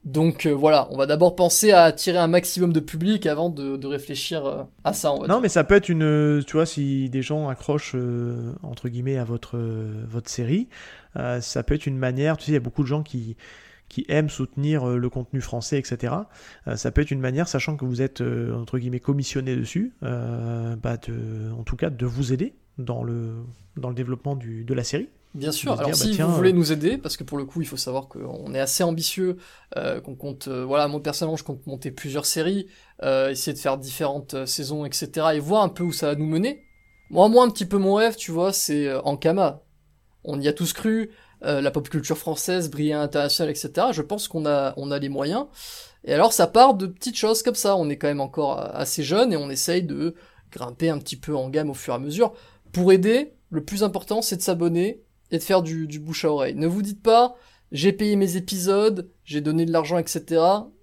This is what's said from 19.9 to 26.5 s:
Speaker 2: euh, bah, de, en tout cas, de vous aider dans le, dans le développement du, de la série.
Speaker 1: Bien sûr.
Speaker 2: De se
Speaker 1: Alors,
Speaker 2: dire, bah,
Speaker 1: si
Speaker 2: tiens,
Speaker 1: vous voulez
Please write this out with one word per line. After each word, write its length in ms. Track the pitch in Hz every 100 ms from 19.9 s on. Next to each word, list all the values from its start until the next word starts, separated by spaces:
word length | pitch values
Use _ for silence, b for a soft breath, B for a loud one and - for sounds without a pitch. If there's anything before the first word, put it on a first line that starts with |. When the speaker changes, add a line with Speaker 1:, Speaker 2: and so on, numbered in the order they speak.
| _
Speaker 2:
euh, 720 | 131 120 117 117 117 117 117 113
bah, 200 | 117 117
de, 560 | - 117 113 110 110 113
en 40 |
tout 140 | 113 123
cas, 140 | -
de 160 | 123 123
vous 260 | 117 131
aider 220 | 131 233 _ _ -
dans 240 | 123 120
le, 320 | 117 117 113 113 120 120 - -
dans 140 | 123
le 40 |
développement 400 | 120 123 127 143
du, 300 | 139 117 113
de 80 | 117
la 120 | 127
série. 260 | 120 143 254 _ _
Speaker 1:
Bien 200 | - 151
sûr. 200 | 156 277
Speaker 2:
De 40 | 214
se 60 |
Speaker 1:
Alors, 100 | 147
Speaker 2:
dire, 80 | 165
bah, 100 | 220
Speaker 1:
si 60 | 208
Speaker 2:
tiens, 100 | 160
Speaker 1:
vous 80 |
voulez 160 | 170 185